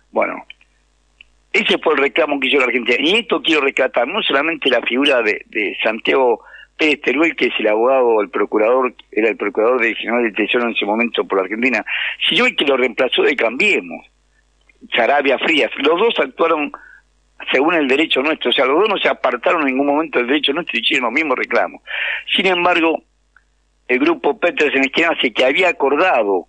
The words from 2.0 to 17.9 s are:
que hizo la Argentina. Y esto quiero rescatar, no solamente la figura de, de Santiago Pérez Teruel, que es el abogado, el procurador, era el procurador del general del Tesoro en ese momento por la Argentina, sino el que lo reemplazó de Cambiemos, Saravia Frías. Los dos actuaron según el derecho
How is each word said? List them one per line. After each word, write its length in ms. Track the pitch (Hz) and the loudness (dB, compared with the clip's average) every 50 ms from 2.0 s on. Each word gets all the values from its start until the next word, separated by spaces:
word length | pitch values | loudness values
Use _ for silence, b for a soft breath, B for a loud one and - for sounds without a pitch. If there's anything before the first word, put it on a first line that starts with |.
| 139 139 - 165 156 147 143 139 | 2 0 2 0 0 0 0 -2
que 80 | 131 131 | -2 0
hizo 100 | 135 143 | 2 2
la 80 | 127 | 2
Argentina. 320 | 120 117 127 117 123 123 110 | 2 0 -2 0 0 0 0
Y 160 | 139 160 196 | 0 0 0
esto 260 | 233 220 - 185 156 | 0 -2 -2 -4 -4
quiero 200 | 131 - 160 151 | 0 0 0 0
rescatar, 460 | 135 139 - - 135 127 - 131 117 131 | 0 0 0 0 -2 0 0 0 -2 -2
no 140 | 180 220 | -2 -4
solamente 480 | 180 - 143 139 147 165 165 143 - - | -2 0 0 0 0 -2 -4 -4 -2 0
la 120 | - 117 | 0 0
figura 400 | 107 - 120 127 143 147 135 123 | 0 0 0 0 2 2 2 2
de, 200 | 110 104 98 - - _ | 2 0 -2 -4 -6 _
de 280 | - 107 104 90 95 - - | -6 -4 -4 -4 -4 -4 -2
Santiago 580 | 113 110 117 - - 143 139 131 123 110 - B B B B B B B - | -4 -4 -2 -2 0 2 2 4 2 2 0 B B B B B B B -2
Pérez 240 | 160 156 143 - | 0 0 0 0
Teruel, 340 | - - 127 139 165 165 - | -2 -2 0 2 2 0 0
que 120 | - 127 120 | 0 -2 -2
es 60 | - - | 0 0
el 80 | - 107 | 0 2
abogado, 540 | 107 110 117 127 135 131 123 120 113 107 | 2 2 4 4 4 4 4 4 4 2
el 80 | 104 90 | 2 0
procurador, 640 | - 104 101 - - 107 107 113 123 131 127 123 - - - _ | -2 -2 -2 0 0 2 4 4 4 4 2 0 -2 -8 -20 _
era 180 | - 107 110 110 | -2 0 0 0
el 60 | 101 | 0
procurador 460 | - 110 101 92 110 107 120 127 123 | 0 -4 -4 0 0 2 2 2 2
del 140 | 117 113 104 | 0 0 -2
general 280 | - 87 101 117 123 120 | -4 -4 -2 -2 0 0
del 120 | 113 95 | 0 0
Tesoro 300 | - 104 95 - 123 120 | -2 -2 0 0 0 0
en 100 | 117 110 | -2 -2
ese 100 | - - | -2 -2
momento 400 | 101 107 113 117 117 - - 98 | -2 0 0 -2 -2 -2 -4 -2
por 140 | 85 98 95 | -2 0 -2
la 60 | 92 | -2
Argentina, 380 | 92 104 113 120 131 120 104 - B B B B B B B - - | -2 -2 -2 -2 -2 -2 -2 -4 B B B B B B B -2 -2
sino 160 | 151 175 247 | 0 0 0
el 100 | 254 - | 0 0
que 100 | - 160 | 0 0
lo 120 | 143 135 123 | 2 2 2
reemplazó 460 | 127 127 107 - 131 123 - 180 185 | 0 0 0 0 -2 0 0 2 2
de 120 | 156 147 | 2 2
Cambiemos, 680 | 117 - 110 113 139 196 208 170 120 90 85 82 - - _ _ _ _ _ _ _ _ _ _ _ _ _ _ _ - - - | 0 0 -2 -2 0 0 0 0 0 -2 -6 -10 -16 -16 _ _ _ _ _ _ _ _ _ _ _ _ _ _ _ -12 -6 -2
Saravia 440 | - 113 113 139 147 139 139 127 - | 0 2 2 2 2 2 2 0 0
Frías. 320 | - 160 160 143 117 107 - - | 0 0 0 0 0 -2 -2 -2
Los 220 | 135 147 170 170 | 0 0 2 2
dos 200 | 220 233 226 - | 2 0 0 0
actuaron 520 | 147 139 - - 165 165 165 156 147 143 - B B B B B B B _ _ _ _ _ - - - | -2 -4 -2 -2 0 0 0 0 -2 -4 -8 B B B B B B B _ _ _ _ _ -14 -8 -2
según 220 | - 127 143 165 180 | 0 0 2 2 2
el 140 | 165 147 | 2 2
derecho 340 | 127 | 2